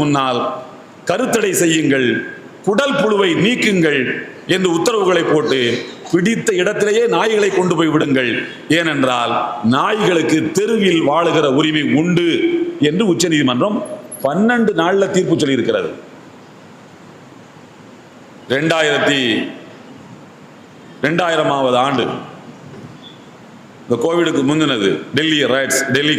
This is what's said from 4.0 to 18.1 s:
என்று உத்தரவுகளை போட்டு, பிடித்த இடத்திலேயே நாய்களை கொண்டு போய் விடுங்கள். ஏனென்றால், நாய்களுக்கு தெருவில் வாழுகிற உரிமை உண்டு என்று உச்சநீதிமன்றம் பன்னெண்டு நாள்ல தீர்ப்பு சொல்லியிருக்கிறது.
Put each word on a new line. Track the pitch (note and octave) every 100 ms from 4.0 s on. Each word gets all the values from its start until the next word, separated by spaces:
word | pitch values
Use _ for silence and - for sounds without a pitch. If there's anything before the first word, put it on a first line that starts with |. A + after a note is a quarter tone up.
| B2 - - - - F#3
என்று | F3+ E3
உத்தரவுகளை | A#3+ A3 F#3 E3+
போட்டு, | E3 D3+ - C3 A#2+ A#2 - - -
பிடித்த | F3 F#3+ A3+ - F3+
இடத்திலேயே | F3+ - G#3 G#3+ A#3 E3+
நாய்களை | A3 G#3+ G3+
கொண்டு | F#3+ F3+ E3+
போய் | D#3+
விடுங்கள். | D3 D3+ C3 B2 G#2+ - - - D#3+
ஏனென்றால், | E3 C#3 C3 B2 A#2 A2 - - A2 C3+
நாய்களுக்கு | F#3 G#3+ F#3 E3 - D#3 - F#3
தெருவில் | G#3+ A3 F#3+ E3 C#3
வாழுகிற | D#3 E3+ D#3+ D3 C3+
உரிமை | D#3 D#3 C3 C3+
உண்டு | E3+ F3 E3+ C#3 - - - - D3
என்று | E3+ G#3+
உச்சநீதிமன்றம் | E3 F3 D3+ C3 B2 G3 G#3+ - - - -
பன்னெண்டு | C3+ E3+ A3+ A#3+ A3 D#3+
நாள்ல | E3+ G3 F#3 F3
தீர்ப்பு | D#3+ D3+
சொல்லியிருக்கிறது. | C#3+ C3 A2+ G#2 D#2 C#2 - - - - - - - - - - - - - - - - - - - - -